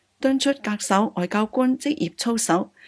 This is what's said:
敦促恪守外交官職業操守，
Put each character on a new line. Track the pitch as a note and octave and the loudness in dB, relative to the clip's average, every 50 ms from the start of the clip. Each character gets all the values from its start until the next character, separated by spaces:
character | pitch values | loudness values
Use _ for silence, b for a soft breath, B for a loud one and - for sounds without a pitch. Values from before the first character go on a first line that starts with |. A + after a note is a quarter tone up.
| _ _ _ - | _ _ _ -2
敦 | - C4+ C4+ C4 | 0 0 2 2
促 | - C#4 | 2 0
恪 | C#4 C#4 - G#3 G#3 G#3 | 0 0 -2 -6 -6 -4
守 | - - G3 G3 A3 - - | -2 2 2 2 2 2 0
外 | F3+ F3 | -4 -4
交 | F3+ - G#3 A3 | -2 0 -2 -2
官 | G#3+ - B3+ B3+ B3+ B3+ | 0 0 0 2 2 0
職 | B3+ - C#4+ D4 | 0 -2 -4 -2
業 | - F3 E3 - | -2 -2 -4 -4
操 | - - A#3 A#3 | -4 -4 -2 -2
守， | A3 - - E3 F#3 - - b b b | -2 0 2 0 0 0 -4 b b b